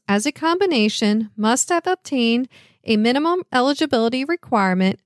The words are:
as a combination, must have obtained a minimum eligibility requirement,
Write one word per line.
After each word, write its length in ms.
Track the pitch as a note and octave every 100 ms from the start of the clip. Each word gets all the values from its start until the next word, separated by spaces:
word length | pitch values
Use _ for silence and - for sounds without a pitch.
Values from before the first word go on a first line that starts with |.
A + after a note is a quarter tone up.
| -
as 160 | G3+
a 80 | B3
combination, 960 | - D#4+ F4 G4 C4+ G#3+ - G#3 G#3+ G#3+ -
must 320 | G#3+ B3+ -
have 180 | F4 F4+
obtained 640 | F#4 - C4+ A#3 A#3+ C4 - - _
a 140 | - G#3+
minimum 460 | A3+ C4 D#4+ F4+ -
eligibility 720 | B3+ C4 C#4+ D#4 A#3+ A3+ B3+
requirement, 760 | C#4 F4 - A3+ F#3+ F#3 F#3+ -